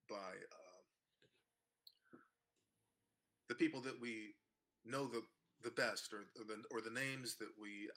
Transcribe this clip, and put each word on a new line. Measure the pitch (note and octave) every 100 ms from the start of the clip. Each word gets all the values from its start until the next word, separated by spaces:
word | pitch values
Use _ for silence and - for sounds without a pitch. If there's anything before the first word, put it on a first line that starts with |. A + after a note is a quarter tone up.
| -
by, | G#2
uh, | F#2+ F#2+ F#2 - - - - _ _ _ - _ _ _ _ _ - - _ - - _ _ _ _ _ _ _ _ _ _ _ -
the | -
people | D#3+ C3+
that | C3 B2
we | A#2+ A2 G#2+ - _ _ _ _ A#2
know | C3+ C3+
the, | A#2 A2+ _ _ _
the | A#2+
best, | A2+ A#2+ G2+ -
or, | G#2 G2 -
or | G#2+
the, | G#2+ A#2+
or | A#2+
the | A2
names | A#2 C3+ C3+ B2 -
that | G#2 G#2
we, | G#2 G2+ G#2